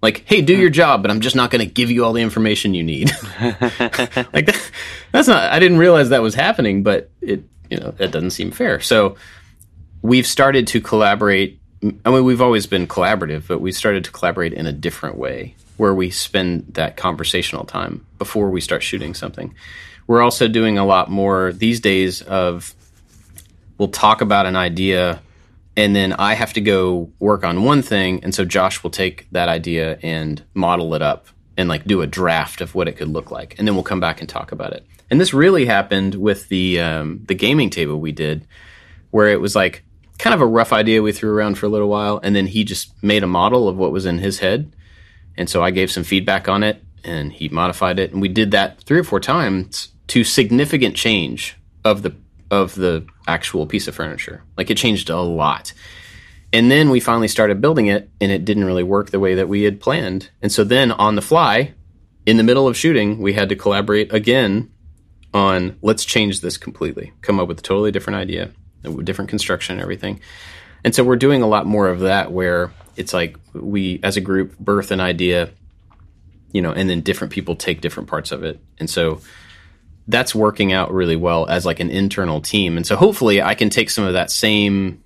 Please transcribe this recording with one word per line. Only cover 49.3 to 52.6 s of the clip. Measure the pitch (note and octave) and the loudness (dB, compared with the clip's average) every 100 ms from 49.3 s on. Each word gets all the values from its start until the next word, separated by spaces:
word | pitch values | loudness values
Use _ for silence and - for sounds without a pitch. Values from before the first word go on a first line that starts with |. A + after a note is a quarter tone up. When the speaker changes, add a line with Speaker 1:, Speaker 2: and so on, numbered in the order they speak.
| D#3 C3 F#2+ F#2 - - _ - | -2 0 -2 -6 -10 -14 _ -2
Speaker 1:
to | B2 | 0
significant | A2 - A2+ A#2+ D3 D#3 A#2+ - | 2 2 2 2 2 0 0 0
change | A#2 G#2+ D2+ A#1 - - _ _ | 0 0 0 -6 -12 -14 _ _
of | A2 G2+ | 0 0
the, | F2+ D#2 - _ - | -2 -8 -20 _ -2
of | G2+ | 0